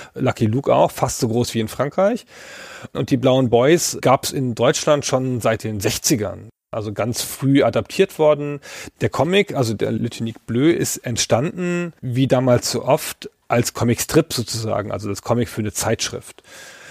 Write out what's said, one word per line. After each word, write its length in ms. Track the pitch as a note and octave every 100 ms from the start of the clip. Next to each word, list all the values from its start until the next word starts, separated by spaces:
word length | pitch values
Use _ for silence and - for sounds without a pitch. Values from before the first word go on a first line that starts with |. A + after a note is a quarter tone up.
| -
Lucky 300 | - B2 -
Luke 300 | A2 A#2+ C#3
auch, 160 | B2+ E3
fast 300 | - C3 -
so 80 | A#2+
groß 260 | A2+ A#2
wie 60 | A2+
in 80 | G#2+
Frankreich. 580 | - C#3 - G3 A#3+ - - - - - - -
Und 160 | - G#2+
die 80 | C3
Blauen 320 | B2+ C3 B2+
Boys 480 | A#2 C3 E3+ - -
gab's 280 | C3+ A#2+ -
in 240 | - B2+
Deutschland 520 | A2+ A#2+ - - D3 -
schon 340 | C3 C3 A#2+
seit 240 | A2+ A2
den 160 | A2 G#2+
sechzigern. 720 | G#2+ - - C3 G2 F#2+ G#2 _ _
Also 220 | A2+ G#2+
ganz 300 | G2+ A2+ A#2
früh 400 | - - C3 C#3
adaptiert 560 | A#2 A2+ - - F#3+ -
worden. 400 | D3+ D3 D3 C#3+ - - - _
Der 80 | B2
Comic, 460 | - C#3+ G3 G3
also 200 | - A2+
der 180 | G#2+ G#2+
Le 180 | A2+ A2+
Tunique 340 | - A2+ -
Bleu, 260 | - A2+ D3+
ist 260 | - A#2 -
entstanden, 960 | - A2+ - A2+ D3+ F3+ F3 F3 F3 -
wie 260 | B2+ A#2+ C3+
damals 460 | B2+ B2+ A#2+ -
so 120 | A#2+
oft, 460 | - D#3 - - - - _
als 280 | A#2+ A#2
Comicstrip 580 | - A2+ A#2 - D#3 D#3+
sozusagen, 580 | - A2 A2+ A2+ G#2 G#2
also 180 | G2 G#2
als 140 | G2+
Comic 260 | - A#2+ A2
für 120 | -
eine 120 | G#2+
Zeitschrift. 720 | - A2 A#2 - - - - _ - - - -